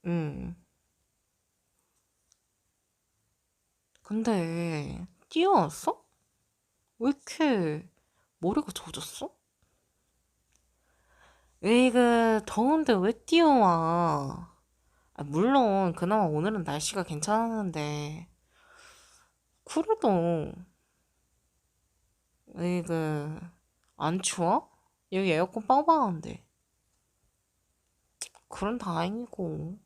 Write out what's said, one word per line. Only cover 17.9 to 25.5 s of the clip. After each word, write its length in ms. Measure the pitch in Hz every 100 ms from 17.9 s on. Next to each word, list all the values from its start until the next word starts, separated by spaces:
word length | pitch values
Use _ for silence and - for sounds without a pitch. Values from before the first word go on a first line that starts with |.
| 147 147 156 170 _ _ _ _ - - - _ _ _ _ _ _
그래도 460 | - - 392 440 262 185 170 165 151 - 180 _ _ _ _ _ _ _ _ _ _ _ _ _ _ _ _ _ _ -
에이그, 800 | 175 180 165 165 156 151 147 156 175 _ _ _ _ _
안 260 | 147 180
추워? 480 | 180 - 170 240 - _ _ _ _
여기 180 | 190 190
에어컨 340 | 156 180